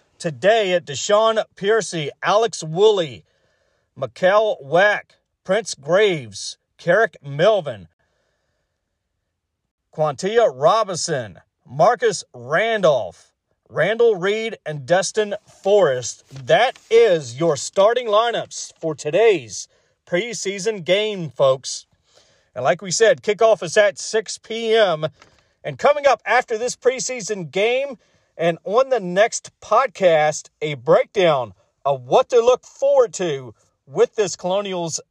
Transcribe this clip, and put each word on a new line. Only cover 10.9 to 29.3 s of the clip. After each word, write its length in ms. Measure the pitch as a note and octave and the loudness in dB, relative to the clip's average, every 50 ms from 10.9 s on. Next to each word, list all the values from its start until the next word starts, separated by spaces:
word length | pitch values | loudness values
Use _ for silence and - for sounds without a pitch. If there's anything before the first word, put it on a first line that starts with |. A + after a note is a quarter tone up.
| - - - E3+ D#3 C3 A2+ G2+ E2+ - _ _ _ _ _ | -6 -8 -6 -6 -6 -6 -6 -10 -16 -20 _ _ _ _ _
Marcus 600 | _ B2 C#3+ E3+ G#3+ B3 F#3+ B3 A3 F3+ - - _ - | _ 0 2 4 4 4 2 0 -2 -2 -2 -8 _ -20
Randolph, 1000 | B2 A#2+ B2+ D#3 F3+ A3 A3+ A3 G#3 F3+ D#3+ C#3+ A#2+ G2+ F2 E2 - _ _ _ _ _ _ _ _ _ _ | -18 -8 -4 -2 -2 0 0 -2 2 2 2 2 2 -2 -6 -10 -18 _ _ _ _ _ _ _ _ _ _
Randall 460 | A2+ - D#3 F#3+ A3+ A#3 A#3+ A#3 G#3 | -4 -2 -2 -2 0 2 2 2 2
Reed, 420 | F3 F3 G3 G#3+ A3 A3+ A3+ G3 - _ | 2 -2 -2 -2 -2 -4 -8 -10 -10 _
and 220 | D#3 D3+ D3 C3 A#2+ | -12 -12 -12 -2 0
Destin 480 | E3+ F#3+ F#3+ - - G#3+ G#3+ G3+ G3+ - - | 0 2 2 -2 -4 -4 -4 -4 -6 -10 -12
Forrest. 1000 | _ _ _ - G3 G#3 G3+ F3+ C#3+ B2+ B2+ A#2+ - - - _ _ C#3 C3+ B2+ A#2+ | _ _ _ 0 2 4 4 4 4 2 -2 -4 -8 -12 -14 _ _ -20 -14 0 2
That 320 | D#3 F#3+ A#3 C4 - - _ _ | 2 4 4 0 -2 -6 _ _
is 500 | A3 A#3 A#3 G#3+ F3 D#3+ C#3 A#2 A#2 C3 | 4 6 6 6 4 0 -2 -6 -6 -2
your 180 | E3+ E3 D3 B2 | 0 0 0 -2
starting 500 | - - - G3 G3 A3 A#3+ B3+ B3 A3 | -4 -4 0 2 2 4 2 0 -2 0
lineups 640 | G3+ G#3+ A#3 A#3+ A3 E3+ C3 - - - - - - _ | 2 2 2 2 -2 -4 -6 -8 -12 -14 -16 -16 -14 _
for 160 | F3 D#3+ D3+ | -8 -8 -8
today's 720 | - - - D#3+ G3 A3+ A3+ G3 D3+ A#2+ G#2+ F#2 - - - _ _ _ _ _ _ _ _ | -6 -6 -2 0 4 4 4 4 2 -2 -10 -14 -16 -16 -18 _ _ _ _ _ _ _ _
preseason 760 | F3+ F3 A3 A#3+ G#3+ - - G3 G3 G3+ F3+ A3+ A3 G3 D#3 | -4 -4 -4 -6 -8 -8 -8 -8 -8 -6 -6 -6 -6 -6 -2
game, 460 | F3 F3+ G#3 G#3+ G#3+ G#3 F#3 E3 C3+ | -2 0 0 0 -2 -6 -8 -10 -12
folks. 560 | - - C#3+ C3+ C3 C3 - - - - - _ _ _ _ _ _ _ _ _ _ _ _ _ _ | -4 0 2 2 2 0 -4 -10 -14 -14 -16 _ _ _ _ _ _ _ _ _ _ _ _ _ _
And 80 | B2 B2 | -4 -2
like 180 | D3 F3+ E3 | -2 -2 -2
we 80 | G3+ F#3 | -4 -8
said, 320 | E3 - A3+ A3 E3+ C3 | 0 2 4 4 4 2
kickoff 400 | - G#3+ G#3 - A3+ A3+ G#3 - | -2 -4 0 2 2 2 2 2
is 160 | G3 D#3+ - G#3+ | -2 0 2 2
at 220 | G#3 G3+ C3+ - | 2 2 0 -4
six 400 | - - - - - - - - | -10 -6 -6 -6 -6 -6 -12 -16
P 340 | - - A3 A3+ A#3 A3 A3 | -12 -12 -10 -6 -2 0 2
M. 340 | A3+ G#3 F#3 E3 D3+ D#3 D#3 - _ _ _ _ _ _ _ _ _ - | 2 2 2 0 -2 -6 -8 -10 _ _ _ _ _ _ _ _ _ -12
And 140 | C#3+ C#3 - | -12 -8 0
coming 280 | - C#4 D4 D4 C#4 C#4 | 2 2 2 4 2 2
up 140 | A#3+ - _ | 2 2 _
after 320 | G3 A3+ B3 - - A#3 G#3+ | 0 0 0 0 -2 -6 -6
this 160 | A#3+ B3 - | -6 -6 -8
preseason 760 | - - B3 C4 B3+ - - B3+ B3 F#3 F#3+ G#3+ G3 E3+ C3+ | -2 -2 -2 -2 -2 -6 -8 -10 -10 -8 -10 -8 -8 -10 -6
game 480 | B2+ F#3+ G#3 A#3 B3 C4 C#4 C#4+ B3 - _ _ _ _ _ _ _ - | -4 -2 0 0 0 -2 -4 -6 -10 -16 _ _ _ _ _ _ _ -4
and 220 | E3 E3+ E3 - _ | -4 -4 -4 -4 _
on 240 | F3+ G3+ B3 C4+ C4+ | -2 0 0 2 2
the 100 | B3+ A3+ | 0 -2
next 500 | F#3 F3 F3 F#3+ A3 A#3 | -2 -2 0 2 2 2